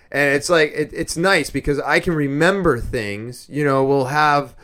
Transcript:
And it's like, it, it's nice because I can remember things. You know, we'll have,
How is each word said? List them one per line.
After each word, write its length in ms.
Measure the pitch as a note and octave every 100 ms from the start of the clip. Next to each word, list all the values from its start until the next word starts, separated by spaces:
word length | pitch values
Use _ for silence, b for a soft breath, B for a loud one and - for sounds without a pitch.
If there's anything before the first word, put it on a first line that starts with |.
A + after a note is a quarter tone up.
| b
And 240 | C#3 C#3+
it's 140 | C#3 C#3
like, 240 | E3+ D3+
it, 160 | - D3+
it's 220 | - E3 D#3
nice 340 | F#3 F#3 C#3
because 280 | C#3 D3 C#3+
I 200 | C3 D#3+
can 140 | F#3
remember 680 | D#3 C#3+ C#3+ E3+ G3 E3+ A#2+
things. 680 | A2 A#2+ G#2 G2+ A#2 B2 -
You 140 | C#3
know, 200 | D3 C3+
we'll 220 | C3+ C#3 B2+
have, 480 | D3+ D3+ C#3+ C#3+ -